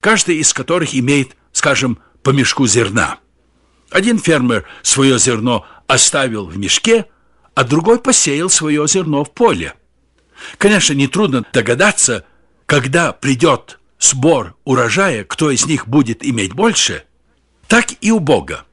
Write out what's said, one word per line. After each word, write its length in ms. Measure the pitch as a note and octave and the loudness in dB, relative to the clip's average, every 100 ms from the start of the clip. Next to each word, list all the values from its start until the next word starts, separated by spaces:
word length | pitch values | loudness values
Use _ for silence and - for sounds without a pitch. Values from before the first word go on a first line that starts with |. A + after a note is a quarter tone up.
каждый 380 | G3 G#3+ - D#3+ | 2 0 0 0
из 140 | D3 | 0
которых 440 | - C3+ F3 D#3+ C3 | -2 -2 -2 -2 -2
имеет, 400 | B2 C#3+ C3 _ _ | 0 0 0 _ _
скажем, 480 | - D#3 C3 B2+ A#2 _ _ | -4 -2 0 -2 -4 _ _
по 60 | - | -2
мешку 360 | C3+ B2 - B2+ | 0 0 0 0
зерна. 540 | G2 A2+ G#2+ D#2 - _ _ _ _ _ _ _ | 2 0 -2 -4 -6 _ _ _ _ _ _ _
Один 300 | - G3+ A3+ | -2 0 -2
фермер 480 | E3 D#3 B2 A2 - - | 0 0 2 -2 -4 -10
своё 340 | - - C3+ B2 | -4 2 2 4
зерно 480 | C3 A#2 A#2 A#2 - - _ | 0 0 -2 -4 -6 -20 _
оставил 580 | C3 - D3 C3+ G#2+ F#2 | 0 2 0 -4 -4 -8
в 120 | F2+ | -8
мешке, 480 | G2 - - A3+ - _ _ _ _ | -4 -2 2 0 0 _ _ _ _
а 80 | - | -4
другой 380 | B2 D3+ E3+ A#3+ | 0 0 2 0
посеял 500 | B3+ B3+ - C#3+ F3+ | 2 0 0 -2 -2
своё 380 | - D#3 D3+ D3+ | -2 0 -2 0
зерно 340 | F#3+ E3 C#3+ | 0 0 -2
в 100 | D3 | -4
поле. 420 | - A#3 G#2+ - - _ _ _ _ _ - - - | 0 0 0 -6 -14 _ _ _ _ _ -20 -20 0
Конечно, 360 | G3+ G#3 - | 2 2 2
нетрудно 520 | C#3 C#3 F3+ - C3 G#2+ | 0 0 0 0 0 -2
догадаться, 720 | C3 A2+ B2 G3+ - - A2+ - _ _ _ _ | -2 0 2 2 2 -2 -2 -8 _ _ _ _
когда 460 | D3 C3 D#3 D#3+ | -2 2 0 0
придёт 680 | - C#3 C3 D#3+ B2+ - - _ _ | -2 -2 2 2 0 -4 -20 _ _
сбор 560 | - C3+ D3 D3 F#2+ - | -2 2 2 2 -2 -12
урожая, 580 | - B2+ A#2 C3 G3 A#2+ | -2 0 2 0 0 -2
кто 300 | G2 - D#3 | -6 -2 0
из 120 | C3 | 0
них 220 | - D3+ - | -2 -4 0
будет 400 | C#3+ A#2+ A2+ C#3+ | 0 0 -2 -4
иметь 280 | A#2 F#2+ | -2 -4
больше. 500 | A2 A3 G#3+ - D#2+ - _ _ _ _ _ _ | 0 0 0 -2 -4 -14 _ _ _ _ _ _
Так 220 | A3+ A#3 - | 0 0 -4
и 100 | G#3 | 0
у 80 | A3 | 0
Бога. 460 | D3 B2+ - D#2 - | 2 0 0 -14 -16